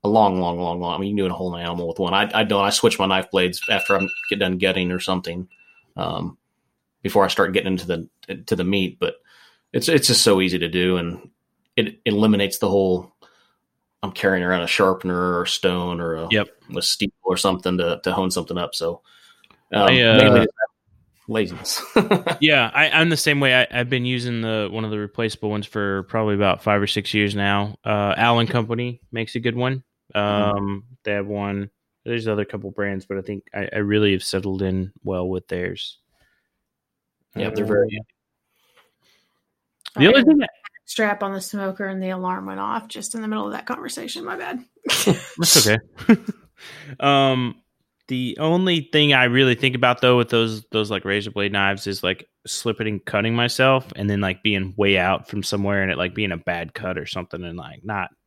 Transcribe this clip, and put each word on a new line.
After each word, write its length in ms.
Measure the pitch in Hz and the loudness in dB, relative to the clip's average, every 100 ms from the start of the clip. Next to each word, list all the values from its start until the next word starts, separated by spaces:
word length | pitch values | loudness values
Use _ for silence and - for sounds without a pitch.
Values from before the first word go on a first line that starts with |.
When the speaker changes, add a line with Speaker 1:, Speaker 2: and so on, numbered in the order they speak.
Speaker 1:
a 60 | 104 | 4
long, 320 | 110 104 92 | 4 4 2
long, 180 | 87 85 | -2 -2
long, 220 | 87 87 | -4 -4
long. 140 | 87 | -4
I 40 | 82 | -4
mean, 120 | 98 | -4
you 120 | 101 | -2
can 60 | 95 | -2
do 40 | |
a 40 | 87 | -2
whole 180 | 90 | -6
animal 320 | 87 85 87 85 | -6 -6 -6 -6
with 140 | 82 | -2
one. 120 | 90 | 0
I, 160 | 95 107 110 | 2 2 0
I 20 | |
don't, 220 | 107 101 | 2 2
I 60 | 98 | 2
switch 280 | 104 - - | 4 2 2
my 80 | 95 | 0
knife 240 | 95 95 | 0 0
blades 300 | 95 92 90 - | 0 0 -2 -2
after 260 | 101 - 98 | -2 2 0
I 80 | 95 - - | 0 -8 -6
get 100 | 101 | -2
done 180 | 95 92 | -2 0
gutting 320 | 95 92 90 | 0 0 -2
or 80 | 90 | -2
something, 480 | - 92 87 87 92 _ _ _ _ - | -2 -4 -4 -10 -12 _ _ _ _ -8
um, 400 | 85 85 87 - _ _ _ _ _ _ | -6 -6 -8 -12 _ _ _ _ _ _
before 220 | 98 - | 0 4
I 40 | 95 | 4
start 240 | - 92 | 4 2
getting 200 | 92 95 | 2 0
into 140 | 92 87 | -4 -4
the, 480 | 85 85 _ - 92 - | -6 -6 _ -14 -14 -4
to 100 | 90 | -2
the 80 | |
meat, 340 | 90 98 90 - | 0 0 -2 -2
but 180 | 85 - _ _ _ _ _ | -6 -6 _ _ _ _ _
it's, 160 | 123 120 | -4 2
it's 200 | 156 - | 2 4
just 140 | 113 | 4
so 180 | - 95 | 4 4
easy 180 | 92 90 | 2 0
to 100 | 82 | -2
do. 280 | 87 90 90 | 0 0 0
And 340 | 85 87 - _ _ _ _ - | -2 -8 -16 _ _ _ _ -4
it 240 | 107 - | -4 -4
eliminates 540 | - 101 107 104 98 - | -2 2 4 4 2 -2
the 100 | 101 | 0
whole, 440 | 98 95 90 90 _ _ _ _ _ _ _ _ _ | 2 2 0 -4 _ _ _ _ _ _ _ _ _
I'm 80 | 98 | -12
carrying 320 | - 101 92 | -2 2 2
around 200 | 90 92 | 2 0
a 40 | 85 | 0
sharpener 720 | - 95 92 92 90 90 87 | 2 2 2 -2 -2 0 -2
or 80 | 87 | -2
stone 540 | - 95 90 87 87 | 0 0 0 -4 -4
or 140 | 85 | -4
a, 140 | 80 85 | -6 0
Speaker 2:
Yep. 160 | 104 101 _ - 90 | 0 0 _ -10 -6
Speaker 1:
a 60 | |
steel 280 | - - 101 _ | -4 -2 -4 _
or 140 | 92 90 | -4 0
something 420 | 98 92 92 90 | 2 0 0 0
to, 220 | 85 85 | -2 -2
to 100 | - | -2
hone 200 | 90 92 | -2 -2
something 260 | 90 82 87 | -2 -4 -6
up. 160 | 87 | -6
So 280 | - 82 85 _ _ _ _ _ _ _ | -4 -6 -6 _ _ _ _ _ _ _
um, 160 | 104 98 | 2 4
Speaker 2:
I, 120 | 127 | 6
uh, 140 | 117 110 | 8 8
Speaker 1:
mainly 300 | 107 104 110 - 113 _ _ _ _ _ - | 8 8 4 0 -6 _ _ _ _ _ -6
laziness. 540 | 110 95 87 - - - | -4 -4 -6 -6 -6 0
<laughs> 520 | - - 214 180 165 | 0 2 0 0 0
Speaker 2:
Yeah, 300 | 151 143 113 | 4 4 2
I, 160 | - 151 | 2 2
I'm 180 | 156 165 | 4 2
the 80 | 156 | 2
same 220 | - 143 | 0 2
way. 140 | 139 | 4
I, 120 | 127 123 | 4 2
I've 180 | 123 123 | -2 -2
been 160 | 127 | -2
using 360 | 123 127 123 117 | -2 -4 -4 -4
the, 280 | 113 110 104 | -2 -2 -4
one 140 | 107 | -4
of 60 | 110 | -6
the 80 | 107 | -6
replaceable 520 | 104 - 113 - 107 | -6 -4 -4 -4 -4
ones 140 | 107 101 | -4 -6
for 360 | 107 101 98 | -4 -2 -2
probably 300 | 95 113 107 | -4 -2 0
about 280 | 101 101 92 | 2 2 2
five 200 | - 101 | 2 2
or 40 | 101 | 2
six 260 | - 101 | -2 -2
years 200 | 107 104 101 | 0 0 0
now. 400 | 101 101 104 101 | 0 0 -2 -6
Uh, 300 | - 104 101 - | -4 0 0 2
Allen 300 | 117 117 113 | 4 4 2
Company 520 | 123 110 117 123 120 _ | -2 -2 -4 -6 -10 _
makes 220 | 117 110 120 | -8 -6 -4
a 40 | |
good 140 | 120 117 | -4 -2
one. 280 | 127 135 _ _ _ | -2 -4 _ _ _
Speaker 1:
Mm-hmm. 420 | 107 104 104 104 101 | -2 0 2 0 0
Speaker 2:
Um, 260 | 101 98 117 127 | -4 -6 -12 -12
they 80 | - | -4
have 140 | 101 101 | -4 -4
one. 440 | 101 101 101 101 _ _ _ | -6 -4 -6 -8 _ _ _
There's 220 | - 117 110 | -8 -6 -2
other 180 | 104 | -2
couple 260 | 101 104 98 | -4 -6 -10
brands, 340 | 104 101 98 - | -6 -4 -6 -8
but 100 | 98 | -10
I 40 | |
think 220 | 92 101 _ | -8 -12 _
I, 140 | 98 98 | -10 -6
I 60 | 107 | -4
really 340 | 101 107 104 | 0 4 4
have 120 | 95 | 2
settled 360 | - 95 98 95 | -2 -4 -4 -2
in 300 | 95 95 92 _ | -2 -2 -4 _
well 240 | 92 92 90 | -6 -4 -4
with 180 | 92 - | -6 -6
theirs. 500 | 92 90 92 - - _ _ _ _ _ _ _ _ _ _ _ _ _ - | -6 -6 -8 -12 -16 _ _ _ _ _ _ _ _ _ _ _ _ _ -6
Speaker 1:
Yeah, 140 | - | -4
they're 140 | 107 | -2
Speaker 2:
Uh, 40 | 104 | 0
Speaker 1:
very 340 | 101 104 107 - _ _ _ _ _ _ _ _ _ _ _ _ _ _ _ _ _ - - | 0 0 -4 -14 _ _ _ _ _ _ _ _ _ _ _ _ _ _ _ _ _ -12 4
Speaker 2:
The 80 | |
Speaker 3:
I 20 | 156 | 6
Speaker 2:
only 120 | 269 | 8
Speaker 3:
had 80 | 254 | 6
Speaker 2:
thing 120 | 294 | 4
that 120 | 233 _ - _ | 2 _ -20 _
Speaker 3:
strap 380 | - - 214 208 | -12 -2 -2 -2
on 100 | 202 | -4
the 80 | 196 | -6
smoker 460 | 190 202 190 190 196 | -8 -6 -6 -6 -8
and 160 | 190 | -6
the 80 | 185 | -6
alarm 360 | 185 185 185 190 | -4 -6 -6 -8
went 140 | 190 | -8
off 280 | 196 226 220 | -6 -6 -8
just 260 | - - | -14 -10
in 80 | 233 | -8
the 60 | 220 | -6
middle 180 | 214 208 | -6 -6
of 60 | |
that 140 | 214 226 | -8 -10
conversation. 580 | 247 - - - - | -10 -10 -12 -10 -12
My 120 | - - | -10 -10
bad. 280 | - 262 - | -10 -10 -12
<laughs> 100 | _ - - - - - - | _ -4 0 2 0 -2 -4
Speaker 2:
That's 280 | 170 160 107 | 4 4 4
okay. 120 | 110 - - - | 2 -2 -8 4
<laughs> 160 | 220 - - _ _ - - 143 135 | 4 4 -14 _ _ -20 -20 -20 -4
Um, 560 | 139 139 135 127 123 - _ _ _ _ - | 2 4 4 2 -2 -8 _ _ _ _ -8
the 300 | 127 123 - | -6 -6 -2
only 440 | 156 175 185 170 139 | 0 2 2 0 0
thing 200 | 151 147 | 2 4
I 120 | 135 | 4
really 320 | 127 127 131 120 | 4 4 4 4
think 180 | 131 | 0
about 260 | 123 123 123 | 2 2 4
though 160 | 127 123 | 4 4
with 120 | 117 | 4
those, 360 | 117 113 110 - | 2 0 -4 -4
those, 220 | 110 104 | -4 -2
like, 120 | 98 | -4
razor 280 | 98 101 101 | -2 -2 -2
blade 180 | 101 101 | -4 -2
knives 380 | 101 98 98 - | 2 0 0 -6
is, 160 | 95 | -4
like, 240 | 90 95 - _ - | -4 -4 -10 _ -12
slipping 400 | - 120 107 107 | -6 -4 -4 -4
and 180 | 101 | -6
cutting 300 | - 107 110 | -4 -2 0
myself 580 | 117 120 - 131 131 131 - | 0 -2 2 4 4 0 -6
and 120 | 101 | -2
then, 120 | 101 | 0
like, 240 | 98 92 | -2 -2
being 300 | 110 101 95 101 | 0 0 -2 0
way 200 | 101 98 | 2 4
out 320 | 90 95 - | 2 0 -4
from 140 | 101 | -8
somewhere 400 | 95 101 101 101 | -4 -4 -2 0
and 80 | 95 | -2
it, 80 | 73 | -2
like, 160 | 90 | -4
being 160 | 95 104 | -4 -6
a 60 | 85 | -4
bad 360 | - 85 82 | -6 -8 -8
cut 260 | - 92 90 | -10 -8 -8
or 80 | - | -8
something 360 | 92 87 85 | -10 -10 -12
and, 140 | 87 85 | -12 -12
like, 260 | 71 - | -14 -16
not. 260 | 101 104 90 _ | -8 -8 -8 _